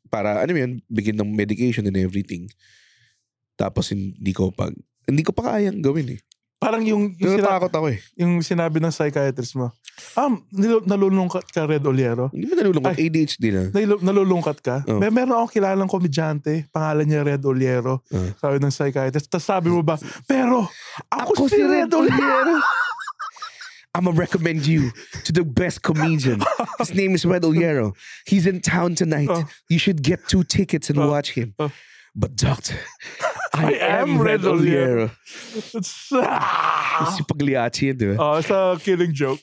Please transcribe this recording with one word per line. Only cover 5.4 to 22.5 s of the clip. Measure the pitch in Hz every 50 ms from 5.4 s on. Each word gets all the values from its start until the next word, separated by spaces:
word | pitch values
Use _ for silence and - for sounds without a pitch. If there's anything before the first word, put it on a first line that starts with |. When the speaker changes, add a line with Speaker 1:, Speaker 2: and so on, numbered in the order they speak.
| 233 247 -
Speaker 1:
kayang | 214 208 196 190 208
gawin | 160 135 143 165 143 123 - -
eh. | - _ - _ _ _ _ _
Speaker 2:
Parang | - 254 220 226
yung, | 226 220 214 208 208 208 180 165
yung | 190 185 190
sina-, | 208 196
Speaker 1:
Natatakot | 202 190 185 180 180 180
ako | 160 160 151
eh. | 123 98 - - _
Speaker 2:
yung | - 175 175 175 175
sinabi | 165 - 190 170 170 165 156 160
ng | 156 165
psychiatrist | 151 - 160 147 143 151 143 139 127 135 123 120 -
mo, | 135 127 120 - _ _ - - - - - -
"Um, | - 262 285 240 190 - _
nilo-, | 208 190 196 226 233 220
nalulungkot | 220 185 208 196 196 190 190 190 185 180 - 185 -
ka, | - - 175 156 147
Red | 156 147 143
Oliero?" | 143 135 131 135 120 117 117 123 139
Speaker 1:
Hindi | 135 139 180 262
mo | 370
nalulungkot, | 339 262 202 180 151 131 185 180
Speaker 2:
Ay. | 139 156
Speaker 1:
A | 170
D | 156 160
H | 156 147 -
D | - - 110
na. | 101 92 92 95
Speaker 2:
Nalo-, | 139 196 214 202 208 208
nalulungkot | 180 185 196 202 190 190 185 175 160 156 147 -
ka? | - 131 123 135 139
Speaker 1:
Oh. | - 110
Speaker 2:
May, | 104 196 214
meron | 214 240 254 254 254
akong | 233 233 233 -
kilalang | 220 196 190 190 190 196 185
komedyante, | 190 190 175 175 135 151 160 156 151 147 143 156 151 160 147 -
pangalan | - 165 156 156 151 151 156
niya | 147 151 151 143
Red | 143 143 143 135
Oliero. | 139 135 127 131 127 127 123 117 127 131 127 -
Speaker 1:
Oh. | _ - 98 92 92 104 -
Speaker 2:
Sabi | - 143 139 139 139
ng | 143
psychiatrist. | 139 - 147 139 127 139 135 131 131 151 143 -
Tapos | - 180 -
sabi | - 202 185 170 170
mo | 175 175
ba, | 160 147 160 147 - 143 - - -
"Pero, | - 269 262 262 240 254 247 214 165 - - - - - - - _
ako | - - - - 440
Speaker 1:
Ako | - 277
Speaker 2:
si | 269 415 415
Speaker 1:
si |
Speaker 2:
Red | - 359 370 - 339
Speaker 1:
Red | 330
Speaker 2:
Oliero." | 330 - - - 254
Speaker 1:
Oliero. | 262 285 - 523 523 523 330